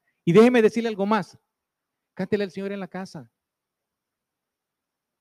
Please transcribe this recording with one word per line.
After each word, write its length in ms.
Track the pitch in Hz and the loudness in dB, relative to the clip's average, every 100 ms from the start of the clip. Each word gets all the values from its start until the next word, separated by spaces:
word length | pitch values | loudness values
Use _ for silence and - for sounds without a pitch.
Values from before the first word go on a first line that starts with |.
| _ _ 170 | _ _ 2
Y 60 | |
déjeme 280 | 185 240 247 | 6 6 4
decirle 300 | 220 233 226 | 2 0 -6
algo 160 | 190 202 | -6 -4
más, 320 | 214 - - _ _ _ _ _ _ _ | -4 -4 -16 _ _ _ _ _ _ _
cántele 320 | - 190 208 | -12 -6 -4
al 60 | 196 | -6
Señor 220 | 196 196 | -8 -10
en 80 | 202 | -10
la 80 | 180 | -12
casa. 440 | 185 190 - 117 _ _ _ _ _ _ _ _ _ _ _ _ _ _ _ _ _ _ _ | -14 -14 -18 -20 _ _ _ _ _ _ _ _ _ _ _ _ _ _ _ _ _ _ _